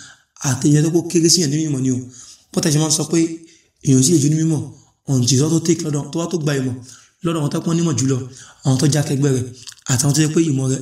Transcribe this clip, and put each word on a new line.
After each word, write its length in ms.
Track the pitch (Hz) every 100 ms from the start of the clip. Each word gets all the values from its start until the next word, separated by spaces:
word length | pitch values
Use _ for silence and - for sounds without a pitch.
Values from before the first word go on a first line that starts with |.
| - - _ -
àti 240 | 143 127 147
ẹni 140 | 151
tó 160 | 160 165
kéré 280 | 165 175 160
sí 100 | 175
yẹn 100 | 151
ní 40 | 151
mímọ̀ 240 | 156 135
ni 80 | 131
o. 60 | 123 120 - - - _
Bó 100 | 185
tẹ̀ 120 | 170
ṣe 80 | 147
máa 100 | 156
ń 40 |
sọ 100 | 147
pé 160 | 147 165 165 165 - _ _ _
èèyàn 200 | - 131
sì 60 | 147
lè 80 | 170
jó 80 | 139
ní 60 | 156
mímọ̀, 260 | 160 147 107 - _ _ -
until 320 | 135 120 131
tó 160 | 156 165
take 220 | 165 165
lọ́dọ̀, 200 | 160 147 139
tó 100 | 165
bá 80 | 165
tó 100 | 180
gba 140 | 147
ìmọ̀ 220 | 139 127 117 - - _ _
lọ́dọ̀ 180 | 170 165
àwọn 100 | 143
tó 80 | 165
pọ́n 160 | 165 165
nímọ̀ 180 | 170 127
jùlọ, 220 | 135 131 127 - - -
àwọn 180 | 139 131
tó 80 | 151
jẹ́ 140 | 151
akẹgbẹ́ 300 | 143 139 143
rẹ̀, 120 | 127 123 - - -
àtàwọn 300 | - 127 143
tó 60 | 143
jẹ́ 100 | 156
pé 80 | 160
ìmọ̀ 240 | 165 131 131
rẹ̀, 140 | 135